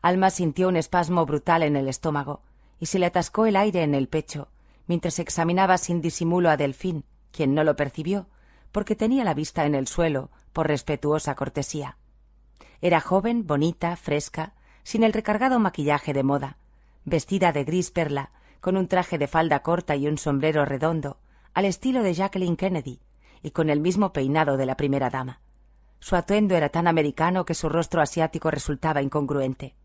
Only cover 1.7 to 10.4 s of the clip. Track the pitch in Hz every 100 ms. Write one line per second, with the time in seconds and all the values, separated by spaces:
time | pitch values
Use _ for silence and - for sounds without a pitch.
1.7 | 143 135 127 165 147 139 143 - _ _
2.7 | _ 165 190 175 180 170 - 220 196 214
3.7 | 180 156 143 135 160 147 147 139 _ _
4.7 | _ - 170 170 - 165 - 165 180 190
5.7 | 185 - 175 165 - 165 175 175 151 143
6.7 | 131 185 165 - _ _ - 147 143 156
7.7 | 147 143 - 156 196 185 _ _ _ -
8.7 | - 208 214 220 262 226 151 151 - 147
9.7 | 147 135 - 165 143 135 -